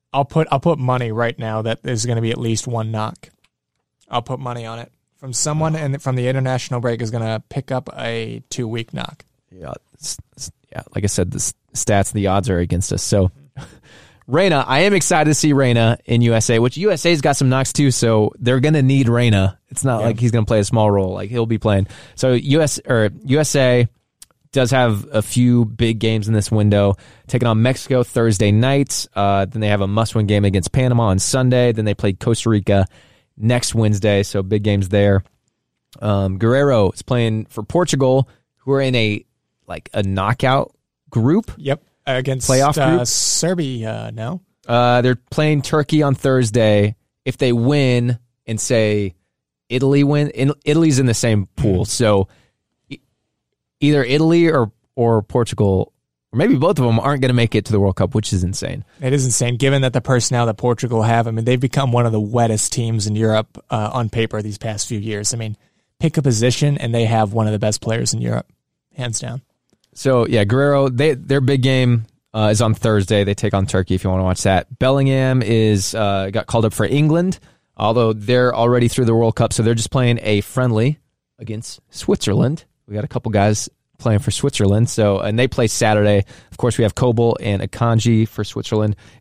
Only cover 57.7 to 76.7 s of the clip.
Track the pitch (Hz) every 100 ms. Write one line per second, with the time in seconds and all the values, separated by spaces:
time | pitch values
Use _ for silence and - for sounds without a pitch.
57.7 | 107 98 95 92 110 - 95 87 98 90
58.7 | 95 - _ 131 143 131 110 123 120 135
59.7 | 139 131 123 - 127 - 123 117 104 123
60.7 | 117 120 117 110 117 117 110 113 127 131
61.7 | - 135 120 120 110 104 120 117 110 -
62.7 | - 117 113 104 107 110 110 - - -
63.7 | 113 107 - 113 120 113 107 107 101 113
64.7 | 104 - 110 104 104 104 117 110 104 _
65.7 | _ _ _ 165 160 139 110 120 - 147
66.7 | 139 117 117 113 113 107 113 107 107 107
67.7 | 107 110 113 120 110 120 117 - _ _
68.7 | _ _ - 123 110 120 123 - _ _
69.7 | _ _ - 135 127 117 117 101 127 143
70.7 | 139 139 123 151 135 - 139 127 139 131
71.7 | 131 123 120 110 _ _ 110 107 107 113
72.7 | 110 117 107 95 107 101 101 107 98 95
73.7 | 95 92 92 95 92 92 92 101 92 -
74.7 | - 131 139 135 135 131 131 107 113 110
75.7 | 104 95 110 104 98 95 107 - 117 110